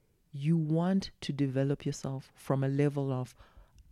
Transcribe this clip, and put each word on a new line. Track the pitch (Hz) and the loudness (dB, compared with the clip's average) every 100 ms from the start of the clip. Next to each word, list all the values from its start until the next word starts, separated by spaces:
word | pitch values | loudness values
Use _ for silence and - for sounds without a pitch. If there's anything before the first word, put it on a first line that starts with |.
| _ _ _ | _ _ _
you | 139 147 165 | -4 2 2
want | 151 165 180 190 - - | 2 2 2 0 -2 -10
to | - | -8
develop | 139 139 131 139 143 143 | -2 0 2 0 0 -4
yourself | - 139 135 - - | -6 -6 -8 -12 -18
from | - 135 | -2 0
a | 135 | 2
level | 139 143 143 135 | 2 2 2 -2
of | 127 123 - - - - - - | -2 -4 -10 -20 -20 -20 -20 -6